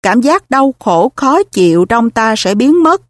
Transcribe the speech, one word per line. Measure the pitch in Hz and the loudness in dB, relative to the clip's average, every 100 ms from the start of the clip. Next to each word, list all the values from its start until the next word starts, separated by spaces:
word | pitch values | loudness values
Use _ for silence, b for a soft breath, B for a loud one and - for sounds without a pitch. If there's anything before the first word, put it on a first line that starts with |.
cảm | 190 220 | 0 0
giác | 262 370 _ | 0 -2 _
đau | 269 269 - | -2 -2 -2
khổ | - 170 269 - | -2 0 0 -2
khó | 254 320 | -2 0
chịu | 392 - 180 165 | -2 0 2 2
trong | 185 233 233 | 0 0 -2
ta | 226 220 220 | -2 -2 -2
sẽ | 185 | -4
biến | 202 262 339 | 0 2 2
mất. | 320 392 | 2 0